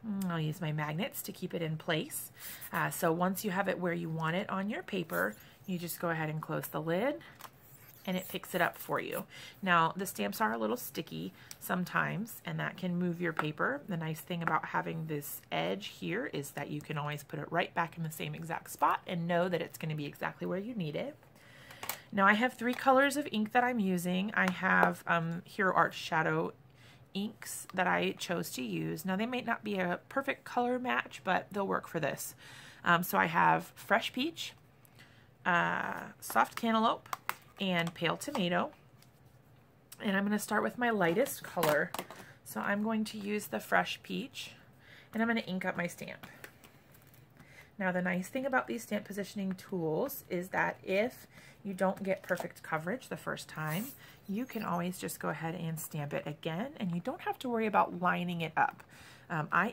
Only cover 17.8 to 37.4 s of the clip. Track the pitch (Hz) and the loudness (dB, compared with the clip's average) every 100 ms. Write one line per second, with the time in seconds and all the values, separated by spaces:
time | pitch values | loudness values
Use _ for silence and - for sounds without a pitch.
17.8 | 165 170 160 - 165 156 165 165 - - | -2 -2 -6 -4 -6 -6 -6 -6 -8 2
18.8 | 311 359 - 175 170 175 185 175 - - | 2 2 -2 -4 2 2 4 0 -2 -6
19.8 | 160 151 143 147 156 - 175 180 208 240 | -4 -4 -4 -4 -6 -4 -4 -4 -4 -4
20.8 | 156 143 240 302 - - - - - - | -4 -4 -6 -8 -20 -20 -20 -20 -20 -12
21.8 | - - - 202 196 208 254 - 233 254 | -10 -10 -4 4 6 8 4 2 -2 2
22.8 | 277 262 277 277 294 214 214 247 247 247 | 6 8 8 4 -2 0 4 4 4 2
23.8 | 190 180 175 185 202 - 190 180 185 180 | 2 2 2 0 2 2 2 4 4 6
24.8 | 180 175 - 170 165 170 - - 190 165 | 6 4 0 2 2 -4 -8 0 4 4
25.8 | 151 151 - 165 165 156 175 - - - | 4 0 0 2 2 2 0 -4 -20 -20
26.8 | - - - 190 208 - - - - 185 | -20 -20 -10 -6 -6 -8 -12 -12 -8 0
27.8 | 180 175 180 - - 175 165 - 247 175 | 2 4 2 -2 -4 -2 -2 -6 -4 -2
28.8 | 156 165 185 190 226 247 226 233 214 196 | -2 -4 -2 -2 0 -4 -2 -4 -2 -2
29.8 | 180 180 - 277 269 - - - 247 247 | 0 -2 -2 -4 -2 -6 -4 0 0 0
30.8 | 247 240 - - - 180 - 202 196 180 | 0 0 -2 -6 0 0 0 -4 0 -2
31.8 | - 165 151 - - - - - - - | -2 -2 -2 -4 -8 -12 -18 -18 -20 -4
32.8 | - 170 175 190 185 170 170 165 175 - | 4 4 8 8 8 10 10 8 4 -14
33.8 | - 208 - - 294 - - - - - | 4 4 4 0 0 -2 -10 -10 -20 -20
34.8 | - - - - - - - 175 170 175 | -20 -20 -20 -20 -20 -4 2 4 4 2
35.8 | - 196 214 - - 226 247 - 233 226 | -2 -4 -10 -12 0 4 4 2 2 4
36.8 | 226 320 - - - - | 4 2 -4 -8 -6 -8